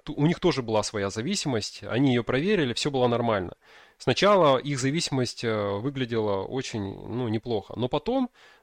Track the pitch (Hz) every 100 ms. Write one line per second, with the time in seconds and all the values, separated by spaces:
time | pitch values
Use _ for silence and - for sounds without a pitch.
0 | - - 147 175 180 139 117 110 101 110
1 | 98 110 123 202 156 120 - - 101 110
2 | 139 123 113 123 175 214 135 113 151 139
3 | 123 117 120 104 87 - _ - - _
4 | - 123 196 202 156 131 143 139 135 156
5 | - 135 123 - 120 107 101 101 127 135
6 | 123 117 107 98 95 131 131 117 98 98
7 | 98 110 120 110 120 110 - - 120 151
8 | - 262 247 - - _